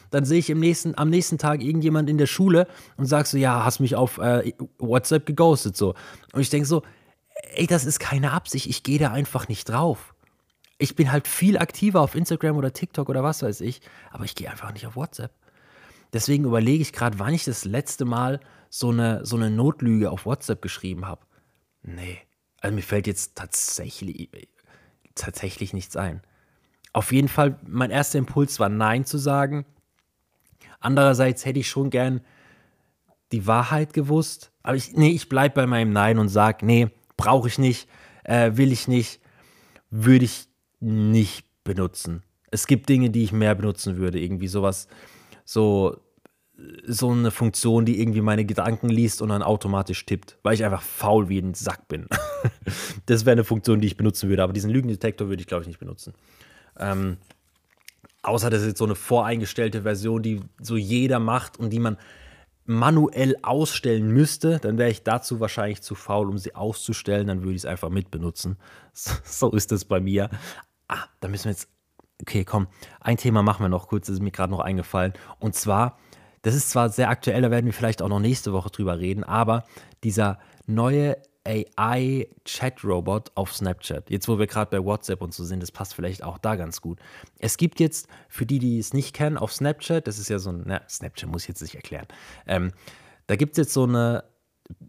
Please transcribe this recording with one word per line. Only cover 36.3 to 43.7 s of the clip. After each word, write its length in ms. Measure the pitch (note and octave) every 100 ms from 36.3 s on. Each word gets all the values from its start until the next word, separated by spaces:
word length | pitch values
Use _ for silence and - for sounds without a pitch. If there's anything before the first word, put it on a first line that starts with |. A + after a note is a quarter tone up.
| G2+ G#2+ G#2+
„Nee, 260 | A2 A#2+ A2+ - _ -
brauch 300 | G#2+ C3 A#2
ich 120 | B2
nicht, 300 | C3 A#2 - - - -
äh, 280 | - A#2+ A2+
will 180 | A2 C#3
ich 160 | B2 -
nicht, 320 | B2 A2 - _ _ _ _ _ _ _
würde 340 | G#2+ A2+ C3
ich 240 | B2 - - _ _ _
nicht 640 | A#2 A2 G#2+ A2 G#2 - - _
benutzen.“ 580 | - F#2+ F2+ - E2+ E2+ - _ _
Es 160 | G#2+ -
gibt 220 | B2+ -
Dinge, 220 | C3 B2
die 140 | A2+
ich 80 | G#2+
mehr 220 | A2 G#2+
benutzen 420 | G2 G#2+